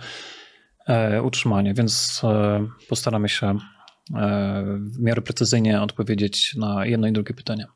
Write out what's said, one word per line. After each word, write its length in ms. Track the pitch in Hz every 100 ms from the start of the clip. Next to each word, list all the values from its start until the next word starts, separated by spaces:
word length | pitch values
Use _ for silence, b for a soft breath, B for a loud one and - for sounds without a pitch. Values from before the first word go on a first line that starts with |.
| B B B B B B B _ -
e, 340 | 117 110 107
utrzymanie, 520 | 123 - 117 101 101
więc, 480 | 107 113 - - -
e, 440 | 117 107 104 104 107 - -
postaramy 400 | - 123 110 104
się, 280 | - 101 101 B B B B - 113
e, 480 | 104 101 98 101 98 101 104 120
w 20 |
miarę 220 | 117 113
precyzyjnie 600 | 107 - 117 120 110 104
odpowiedzieć 760 | 104 - 110 104 101 - - 123
na 280 | 104 101 110
jedno 220 | 113 110
i 40 |
drugie 240 | 107 101 117
pytanie. 300 | - 107 -